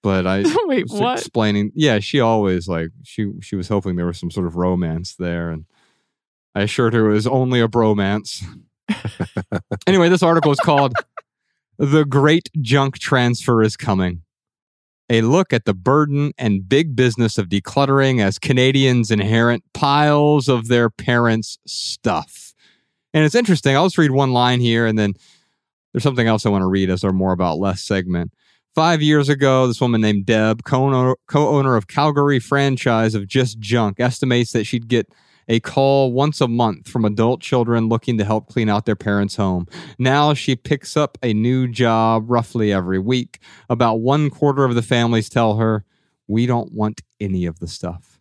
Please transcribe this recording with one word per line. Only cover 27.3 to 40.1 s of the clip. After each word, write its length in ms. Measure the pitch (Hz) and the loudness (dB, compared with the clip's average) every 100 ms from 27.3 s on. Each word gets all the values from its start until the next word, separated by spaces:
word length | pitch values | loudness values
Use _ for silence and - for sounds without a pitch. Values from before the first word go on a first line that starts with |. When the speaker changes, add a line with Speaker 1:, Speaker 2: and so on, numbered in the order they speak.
Speaker 1:
About 260 | 90 90 80 | 0 -2 -2
Less 240 | 98 92 | -4 -4
segment. 500 | - 98 90 87 85 _ _ _ _ - | -4 -4 -2 -4 -6 _ _ _ _ 0
Five 220 | 165 160 | 2 2
years 260 | 151 151 139 | 2 2 2
ago, 380 | 139 135 131 127 | 2 2 4 2
this 120 | 117 | 0
woman 220 | 123 113 | 0 2
named 240 | 107 104 | 2 0
Deb, 400 | 98 110 110 110 | 0 2 2 -2
co-owner, 500 | - 131 135 131 127 131 - | -2 0 2 2 0 -2 -2
co-owner 500 | 147 151 143 135 117 | 0 2 2 2 0
of 100 | 98 | 0
Calgary 540 | - 147 143 143 135 | 0 0 2 0 0
franchise 760 | - 139 139 131 127 113 113 | 0 0 0 0 0 2 0
of 140 | 110 98 | -2 -2
Just 300 | 131 123 113 | -2 -2 -6
Junk, 420 | 104 120 107 95 | -2 0 0 -2
estimates 520 | 123 - 131 120 120 | -4 -2 -2 0 0
that 120 | 117 | -4
she'd 240 | 104 120 113 | -4 -6 -2
get 240 | 120 98 _ _ _ - | -2 -2 _ _ _ -2
a 120 | 113 | -2
call 540 | - - 135 139 131 | 0 0 2 2 2
once 260 | 123 147 - | 0 0 0
a 80 | 127 | -2
month 400 | 120 117 90 - | 2 0 -2 -8
from 160 | 123 | -2
adult 380 | 107 104 117 127 | 0 2 0 0
children 480 | - 127 117 117 110 | -2 -2 0 0 0
looking 260 | 113 - 113 | -2 -2 -2
to 80 | |
help 240 | 101 110 - | 0 -2 -4
clean 220 | - 107 | -2 0
out 160 | 104 110 | 0 -2
their 100 | 104 | -4
parents' 400 | - 101 101 - | -2 -2 -2 -2
home. 300 | 98 90 85 - - - | -2 -2 -6 -14 -18 -4
Now 340 | 123 | 0